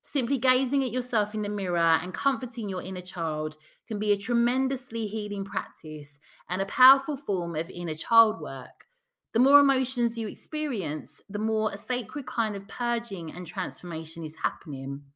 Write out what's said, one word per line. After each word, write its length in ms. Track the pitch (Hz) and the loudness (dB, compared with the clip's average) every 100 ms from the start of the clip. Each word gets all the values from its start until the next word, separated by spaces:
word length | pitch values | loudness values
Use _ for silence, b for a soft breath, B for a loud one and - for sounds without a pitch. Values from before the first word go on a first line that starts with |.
| - | -2
Simply 300 | 294 233 262 | -2 0 2
gazing 480 | 262 254 262 277 | 2 2 2 2
at 80 | 262 | 2
yourself 420 | 240 240 226 208 | -2 0 0 0
in 60 | 214 | -2
the 80 | 208 | -4
mirror 300 | 208 190 175 | -2 0 2
and 340 | 165 160 185 | 4 2 0
comforting 560 | - 277 240 247 247 208 | -2 0 0 -4 -6 -4
your 140 | 185 | -4
inner 180 | 185 185 | -4 -8
child 560 | 185 - 165 151 156 - b b _ | -8 -4 -2 -2 -4 -6 b b _
can 100 | 208 | -2
be 140 | 208 | 2
a 60 | 202 | 2
tremendously 880 | 202 233 233 262 269 262 - 226 214 | 2 2 2 2 0 -2 -4 -4 -2
healing 380 | 214 208 202 | -4 -4 -6
practice 760 | 196 202 - - 160 151 147 - b b b | -4 -4 -6 -14 -10 -10 -10 -14 b b b
and 120 | - | -4
a 60 | 196 | -4
powerful 500 | - 254 269 285 285 | 8 8 8 4 -6
form 400 | - 185 170 160 | -2 -2 0 -2
of 140 | 165 | -4
inner 240 | 175 170 | -4 -4
child 440 | 156 - 226 226 185 | -4 4 6 6 2
work. 480 | 139 135 123 - - _ _ _ _ | -8 -8 -10 -18 -20 _ _ _ _
The 80 | 233 | 4
more 200 | 262 285 | 8 8
emotions 580 | 277 269 254 240 240 233 | 8 4 0 0 0 0
you 100 | 220 | -4
experience, 920 | 240 - 302 302 233 160 151 - - - | -6 -6 -4 -2 -2 -2 -4 -6 -12 -6
the 80 | 202 | -2
more 340 | 220 220 214 | 0 2 0
a 60 | 214 | -2
sacred 480 | - 247 214 294 262 | -4 -4 -4 -8 -6
kind 280 | - 220 | -2 -2
of 140 | 202 202 | -2 -8
purging 640 | - 240 233 226 185 165 | -4 0 0 -2 -6 -6
and 140 | 175 180 | -6 -8
transformation 800 | - 170 - 175 160 156 170 | -6 -6 -6 -6 -6 -6 -6
is 120 | 156 147 | -8 -4
happening. 580 | - - 160 135 135 139 143 | -4 -4 -8 -6 -4 -6 -10